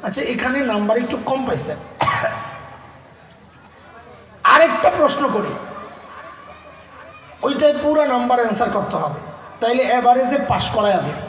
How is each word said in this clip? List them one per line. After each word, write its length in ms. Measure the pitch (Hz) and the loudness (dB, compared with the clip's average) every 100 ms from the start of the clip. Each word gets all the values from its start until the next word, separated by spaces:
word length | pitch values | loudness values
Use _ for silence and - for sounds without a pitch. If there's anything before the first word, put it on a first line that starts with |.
| 220 | -6
আচ্ছা, 160 | 196 233 | -4 -4
এখানে 240 | 247 262 269 262 | -2 -2 -2 0
নাম্বার 220 | 208 208 226 | 0 0 0
একটু 140 | 247 254 - | 0 -4 -4
কম 100 | 269 247 | -4 -2
পাইছে। 260 | - - - - - - - 659 - - - - - - - - - - - - - - - - - - - - - - | -4 -4 -8 -12 -4 -2 -2 -4 -6 -12 -14 -18 -20 -20 -20 -20 -20 -20 -20 -20 -20 -20 -20 -20 -20 -20 -20 -20 -2 4
আরেকটা 360 | - 640 - - - | 6 6 4 2 4
প্রশ্ন 240 | 285 - 277 214 | 2 2 0 0
করি, 180 | - - - - - - - - - - - - - - - - - - - - 269 | -4 -8 -12 -14 -16 -18 -20 -20 -20 -20 -20 -20 -20 -20 -20 -20 -20 -20 -20 -4 -2
ওইটাই 280 | 277 302 - | 4 4 4
পুরা 200 | 294 302 285 | 2 2 2
নাম্বার 240 | 247 240 247 | 2 2 2
অ্যান্সার 260 | 233 214 - 101 | 2 0 0 -2
করতে 200 | 190 165 | -2 -4
হবে, 160 | 156 - - - - - | -4 -6 -12 -18 -20 -4
তাইলে 220 | 226 247 208 | 0 2 2
অ্যাভারেজে 460 | 247 240 247 247 277 - | 4 4 4 4 0 0
পাস 160 | - - 220 | -2 0 0
করায় 220 | 208 185 | 2 2
আগে। 140 | 143 - | 0 -6